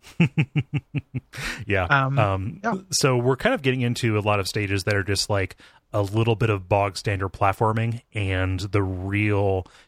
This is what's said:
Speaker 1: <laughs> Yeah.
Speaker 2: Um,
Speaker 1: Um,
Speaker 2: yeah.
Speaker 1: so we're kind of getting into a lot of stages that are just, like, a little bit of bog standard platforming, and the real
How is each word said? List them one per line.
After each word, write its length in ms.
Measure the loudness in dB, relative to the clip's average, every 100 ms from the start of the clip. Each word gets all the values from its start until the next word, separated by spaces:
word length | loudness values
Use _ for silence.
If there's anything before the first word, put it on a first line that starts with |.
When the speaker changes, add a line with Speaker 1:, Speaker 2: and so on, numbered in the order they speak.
| -20 0
Speaker 1:
<laughs> 80 | 0 0 -2 -2 -2 -6 -6 -10 -8 -12 _ -12 -10 -10 -2
Yeah. 180 | 0
Speaker 2:
Um, 340 | 2 2 2 2
Speaker 1:
Um, 420 | 2 2 -4 -4
Speaker 2:
yeah. 120 | -4 -4 -4
Speaker 1:
so 240 | 0 2 2
we're 200 | 2 2
kind 180 | 0
of 80 | 0
getting 200 | 0 0
into 360 | 0 0 0 2
a 20 |
lot 200 | 2 0
of 80 | 0
stages 360 | -4 -2 -2
that 100 | 0
are 80 | 0
just, 260 | 0 -2 0
like, 280 | 0 -2 -8 -20 _ _
a 100 | -2
little 320 | 0 0 2 2
bit 120 | 2
of 180 | 0 2
bog 280 | 2 2 -2
standard 340 | -4 -2 -4
platforming, 720 | 0 0 2 2 2 -2 -4 _
and 460 | -6 -2 0 0 -2
the 220 | -2 -2
real 840 | -2 -4 -2 0 2 2 0 0 -4 -16